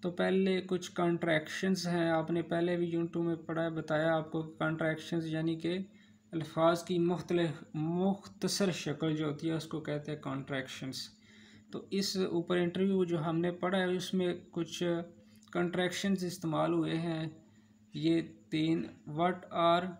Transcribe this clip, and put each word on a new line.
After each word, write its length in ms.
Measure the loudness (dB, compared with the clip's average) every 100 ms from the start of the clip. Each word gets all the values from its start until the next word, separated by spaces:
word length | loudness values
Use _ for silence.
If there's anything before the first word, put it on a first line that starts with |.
तो 80 | -4
पहले 500 | 0 2 4 4 2
कुछ 280 | 0 -2 -2
कॉन्ट्रैक्शंस 960 | 0 2 2 2 2 0 -2 0 0 0
हैं, 240 | 0 2
आपने 300 | 2 2 0
पहले 340 | 0 0 2 2
भी 100 | 0
यूनिट 260 | 0 -2
टू 100 | 0
में 220 | 0 -2
पढ़ा 180 | -2 -2
है, 80 | 0
बताया 440 | -2 -2 2 4
आपको 280 | 2 0 -4
कॉन्ट्रैक्शंस 840 | -6 -4 -2 0 0 -2 -2 -4 -2
यानी 300 | -2 0 -2
कि 200 | -2 -4 -6 -12 -20 -20 _
अल्फाज 500 | -8 -6 4 4 4
की 160 | 0 2
मुख्तलिफ, 680 | 2 0 0 2 2 -2 -8 -4
मुख्तसर 960 | -2 2 2 0 -4 -4 -2 0 0
शक्ल 420 | 0 -4 -2 0 0
जो 100 | 0
होती 220 | -2 -2
है 60 |
उसको 260 | -2 -4 -8
कहते 320 | -4 -6 -4
हैं 80 | -8
कॉन्ट्रैक्शंस। 880 | -6 -6 -4 -6 -6 -8 -8 -8 -12 -16 -20 -20 -20 -20 -12
तो 160 | -12 -4
इस 240 | -2 -2 0
ऊपर 420 | 0 0 0 2
इंटरव्यू 460 | 2 2 2 4
जो 140 | 2 2
हमने 320 | 0 0 0
पढ़ा 280 | 0 0 2
है 100 | 2
उसमें 560 | 0 0 0 0 -2 -6
कुछ 300 | -6 -4 -2 0 0 -4 -14 -20 -20 -8
कॉन्ट्रैक्शंस 720 | -2 0 0 -2 0 -2 0
इस्तेमाल 480 | -2 -4 -2 0 2
हुए 220 | 2 2
हैं, 500 | 0 -2 -2 -4 -8 -20 -20 -20 -20 -12
ये 260 | -2 2 2
तीन, 680 | 0 -10 -6 0 2 2 -2 -10 -10
what 320 | 0 0 0 -6 2
are 300 | 6 6 2